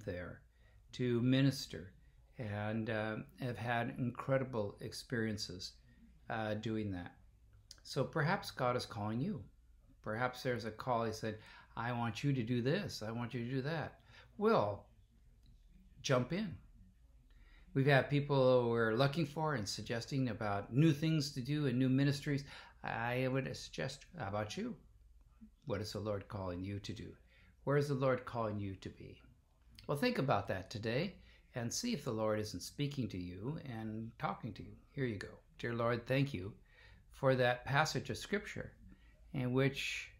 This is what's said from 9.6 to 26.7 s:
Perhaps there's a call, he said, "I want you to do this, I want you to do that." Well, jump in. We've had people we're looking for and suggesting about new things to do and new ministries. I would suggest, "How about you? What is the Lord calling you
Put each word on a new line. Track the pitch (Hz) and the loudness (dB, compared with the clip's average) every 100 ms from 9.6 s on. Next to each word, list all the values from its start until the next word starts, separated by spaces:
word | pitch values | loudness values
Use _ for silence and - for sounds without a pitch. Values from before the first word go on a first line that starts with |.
| - - - - | -20 -20 -20 -10
Perhaps | 110 107 123 - | -4 0 0 0
there's | 131 117 110 | -2 -2 -2
a | |
call, | - 131 117 113 | -4 0 0 0
he | |
said, | 107 113 107 - - - - | -2 -4 -4 -10 -20 -12 -6
"I | 117 | -2
want | 120 117 - | 0 -2 0
you | 143 | 0
to | 131 | 2
do | 110 123 | 2 2
this, | 123 185 147 - | 2 2 0 -6
I | 107 | -4
want | 117 120 | -4 -4
you | 123 117 | -4 -4
to | |
do | 135 | -2
that." | 135 165 110 - - - - - | -2 -2 -4 -8 -20 -20 -16 0
Well, | 214 190 104 95 - - - - - - - - - - - - | 4 6 4 -2 -10 -20 -20 -20 -20 -20 -20 -20 -20 -20 -20 -6
jump | 123 127 123 | 2 2 2
in. | 180 208 - - - - - - - - - - - - | -2 -4 -6 -14 -20 -20 -20 -20 -20 -20 -20 -20 -20 -4
We've | 139 135 | 2 6
had | 135 - | 6 6
people | 143 143 139 127 127 120 | 2 4 6 8 8 6
we're | 117 113 110 | 4 4 6
looking | 139 170 147 | 4 2 -2
for | 160 156 131 | 0 -2 0
and | 98 | -2
suggesting | - 107 117 - 135 127 | -6 -4 -6 -2 0 0
about | 98 107 101 - | 0 -2 -2 0
new | 120 160 | 6 6
things | 143 160 160 139 | 6 2 2 0
to | 131 | -4
do | 120 151 139 | -2 0 2
and | 123 | 4
new | 131 | 4
ministries. | 131 143 143 147 139 - - - - | 4 4 2 0 -2 -4 -14 -18 -10
I | - 113 117 123 131 | -6 -2 -2 0 0
would | 131 139 - | 0 -2 -6
suggest, | - - 78 - - 170 | -8 -6 -6 -6 -12 -8
"How | 98 | -4
about | 104 104 - | -2 -2 -4
you? | 240 180 - - - - - - - - 135 | -6 -8 -16 -20 -20 -20 -20 -20 -20 -14 -4
What | 98 | -4
is | 104 | -4
the | 107 | -4
Lord | 104 101 - | -2 -4 -4
calling | 104 92 87 | -4 -4 -4
you | 95 | -4